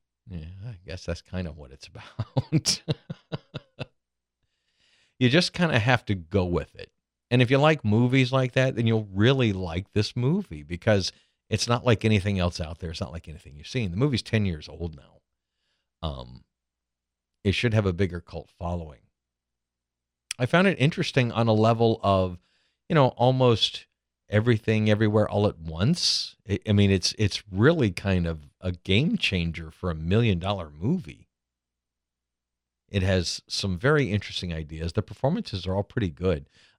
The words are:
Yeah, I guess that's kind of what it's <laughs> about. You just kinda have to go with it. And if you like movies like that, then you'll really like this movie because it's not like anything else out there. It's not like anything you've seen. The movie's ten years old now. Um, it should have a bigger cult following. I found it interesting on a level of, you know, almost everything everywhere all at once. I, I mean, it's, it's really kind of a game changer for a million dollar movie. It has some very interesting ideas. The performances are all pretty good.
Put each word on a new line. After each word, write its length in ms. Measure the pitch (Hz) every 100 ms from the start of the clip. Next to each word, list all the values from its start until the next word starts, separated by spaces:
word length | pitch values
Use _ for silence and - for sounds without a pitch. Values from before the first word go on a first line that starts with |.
| _ _ -
Yeah, 160 | 87 78 95 113
I 80 | 95 90
guess 180 | 90
that's 180 | - 85
kind 260 | - 90 87
of 100 | 78
what 140 | 69
it's 160 | 69 - - - - -
<laughs> 240 | - -
about. 320 | 156 - - - - - - _ 156 _ 151 _ - - _ _ _ _ _ _ _ _ _ _ _ _ -
You 120 | 123
just 240 | 151 -
kinda 240 | - 170 127
have 280 | 110 123 -
to 100 | 98
go 300 | 80 101 90
with 300 | 85 69 -
it. 160 | - _ _ _ -
And 120 | 123
if 80 | 120
you 80 | 135
like 280 | 151 156 110
movies 460 | 107 123 135 123
like 220 | 131 131
that, 220 | 135 131 -
then 120 | 117
you'll 200 | 113 104
really 400 | 95 110 135 117
like 400 | 95 90 85 -
this 220 | 104 107 123
movie 480 | 123 190 185 76
because 480 | 73 85 - 101 90 - _ _ -
it's 160 | 107 -
not 180 | 120 123
like 200 | 107 110
anything 340 | 107 98 95
else 220 | 87 -
out 180 | 78 85
there. 120 | 82
It's 100 | 82
not 100 | 76
like 160 | 85 -
anything 300 | 76 - 73
you've 100 | -
seen. 240 | 131 101
The 60 | 87
movie's 240 | 147 123
ten 240 | - 110 101
years 240 | 78 -
old 260 | 80 85 73
now. 240 | - _ _ _ _ _ _ _ _ -
Um, 440 | 80 67 62 64 _ _ _ _ _ _ _ _ _ _
it 80 | 101
should 220 | 92 120
have 120 | 110 98
a 60 |
bigger 300 | 87 95 87
cult 280 | - 85 - -
following. 440 | 87 87 78 67 _ _ _ _ _ _ _ _ _ _ _ _ - -
I 60 | 127
found 220 | 170 190
it 100 | 165
interesting 500 | 139 196 - 135 120
on 160 | 110 117
a 40 |
level 460 | 107 110 117 117 113
of, 380 | 101 95 92 87 _ _ _ _ -
you 80 | 165
know, 140 | 127
almost 760 | - 123 131 127 110 - - - _ _ _ -
everything 600 | 104 117 113 - 110 107
everywhere 380 | 104 110 107 104
all 180 | 104 104
at 140 | -
once. 800 | 82 80 110 175 - - - - -
I, 100 | 98 -
I 60 |
mean, 180 | 101 101
it's, 240 | 95 - -
it's 240 | 104 - -
really 400 | 95 127 170 110
kind 340 | 85 98 92 85
of 220 | 80 73 _
a 100 | 92
game 460 | 87 - 98 165 233
changer 540 | - 92 82 82 80
for 200 | - 90
a 40 | 80
million 440 | 80 107 117 87
dollar 300 | 95 101 80
movie. 580 | 73 104 185 85 57 _ _ _ _ _ _ _ _ _ _ _ _ _ _ _ _ _
It 160 | 98
has 380 | 92 92 85 - -
some 320 | - 98 87
very 320 | 127 151 113
interesting 440 | 104 - - 87
ideas. 400 | 80 76 80 85
The 80 | 110
performances 640 | - - 135 220 - 95 90
are 80 | 95
all 80 |
pretty 260 | 101 - 95
good. 400 | 71 92 78 71 _ _